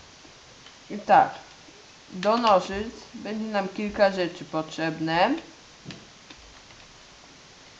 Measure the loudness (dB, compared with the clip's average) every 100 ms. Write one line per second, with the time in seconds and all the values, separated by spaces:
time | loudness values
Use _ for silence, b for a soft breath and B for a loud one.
0 | -20 -20 -20 -20 -20 -20 -20 -20 -14 -4
1 | 4 6 6 0 -18 -20 -20 -20 -20 -20
2 | -16 -4 0 2 4 4 2 -6 -8 -12
3 | -18 -14 -10 -8 -4 -4 -4 -4 -4 2
4 | 2 2 -4 -6 -8 -8 -6 -6 -4 -4
5 | -2 2 2 0 -8 -20 -20 -20 -18 -18
6 | -20 -20 -20 -20 -20 -20 -20 -20 -20 -20
7 | -20 -20 -20 -20 -20 -20 -20